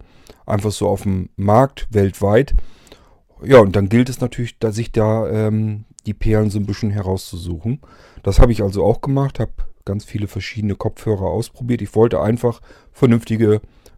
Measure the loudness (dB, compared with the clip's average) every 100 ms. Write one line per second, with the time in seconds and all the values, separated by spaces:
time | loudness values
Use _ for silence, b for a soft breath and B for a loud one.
0 | b b b b -6 -4 -2 -2 -2 -2
1 | -2 -4 -6 -4 2 4 4 0 -4 0
2 | 0 0 2 2 4 0 B B B B
3 | B B _ -14 6 8 8 4 2 2
4 | 2 -2 -6 -6 -10 -4 -4 -4 -4 0
5 | 0 0 0 -2 0 0 -2 -6 -12 -14
6 | -12 -4 0 2 2 -2 -4 -4 -4 -4
7 | -4 -4 -6 -12 -10 -8 -6 -8 b b
8 | b b 0 4 4 2 -2 0 0 0
9 | -2 -2 -2 -4 -6 -6 -8 -8 -8 -8
10 | -8 -8 -8 -8 -10 -8 -6 -4 -6 -6
11 | -4 -2 -2 -4 -6 -8 -6 -4 -2 2
12 | 2 2 0 0 -2 -4 b b b 0
13 | 2 2 0 0 2 2 -2 b b